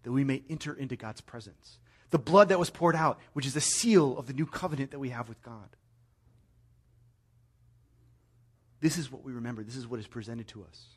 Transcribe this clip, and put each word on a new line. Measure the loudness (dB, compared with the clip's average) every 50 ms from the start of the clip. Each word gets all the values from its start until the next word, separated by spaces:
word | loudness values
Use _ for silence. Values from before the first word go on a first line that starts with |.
| _
that | 0
we | 0 0 2
may | 2 -2 -4 -4 -8
enter | -10 -8 -8 -10 -8
into | -8 -8 -8 -8
God's | -10 -10 -14 -14 -14
presence. | -18 -16 -16 -16 -16 -16 -20 _ _ -20 -20 -20 _ _ _ _ _ _
The | 0 0
blood | 2 6 8 8 10 8
that | 6 2
was | 2 -2
poured | -2 2 2 4 4
out, | 4 2 0 0 -2 -12 -8 _
which | -6 -4
is | -2 -2
the | -2
seal | -2 0 0 0 4 6 8 8 8 6 0
of | -4 -8
the | -6 -4
new | -4 -4
covenant | -4 -4 -6 -6 -4 -4 -4 -6 -6
that | -6 -8
we | -8 -8
have | -6 -8 -10
with | -10 -12 _
God. | _ -18 -18 -18 -18 -20 -20 _ _ _ _ _ _ _ _ _ _ _ _ _ _ _ _ _ _ _ _ _ _ _ _ _ _ _ _ _ _ _ _ _ _ _ _ _ _ _ _ _ _ _ _ _ _ _ _ _ _ _ _ _ _ _ _ _ _ _ _ _
This | 0 0 0
is | 0 -6 -8
what | -12 -14 -12
we | -10 -8
remember. | -8 -8 -8 -8 -10
This | -10 -12 -12
is | -12 -10
what | -8 -8 -8
is | -8
presented | -10 -12 -12 -10 -10 -10 -10 -12 -14
to | -16 -20 -20
us. | -20 -20 -20 -20 -20 -20